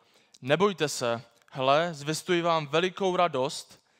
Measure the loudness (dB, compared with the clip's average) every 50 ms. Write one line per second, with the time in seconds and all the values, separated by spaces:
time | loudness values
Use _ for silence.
0 | _ _ _ _ _ _ -20 -8 -2 0 2 2 2 2 0 0 -2 -4 -2 -2
1 | -2 -2 -2 -4 -6 -12 _ _ _ _ -8 -2 2 4 4 4 2 0 -4 -8
2 | -6 -6 -6 -4 -2 0 0 0 2 2 0 0 0 0 0 0 0 0 -2 -2
3 | -2 0 2 2 2 2 0 -2 -2 -4 -4 -8 -14 -16 -20 -20 _ _ _ _